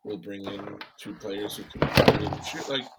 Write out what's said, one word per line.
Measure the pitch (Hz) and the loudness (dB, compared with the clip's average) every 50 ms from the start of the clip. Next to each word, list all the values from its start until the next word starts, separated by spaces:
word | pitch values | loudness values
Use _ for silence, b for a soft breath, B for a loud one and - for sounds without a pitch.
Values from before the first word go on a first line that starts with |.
| - | -10
we'll | 107 104 | -10 -10
bring | 90 - 101 98 98 98 | -10 -10 -10 -10 -10 -8
in | 101 101 101 101 101 101 - - - - - | -8 -8 -8 -10 -12 -12 -14 -16 -18 -18 -16
two | - 104 98 | -14 -14 -14
players | - - 101 98 101 104 101 - | -10 -8 -8 -6 -6 -6 -6 -8
who | - 92 | -10 -12
can | - - - | -12 -4 -2
play | - - - - - - - - - | -2 4 6 8 10 10 8 8 2
and | - - - - | -2 -4 -6 -6
shoot. | - - 170 - | -8 -8 -8 -6
Like, | - 139 131 - - - | -4 -4 -4 -4 -6 -12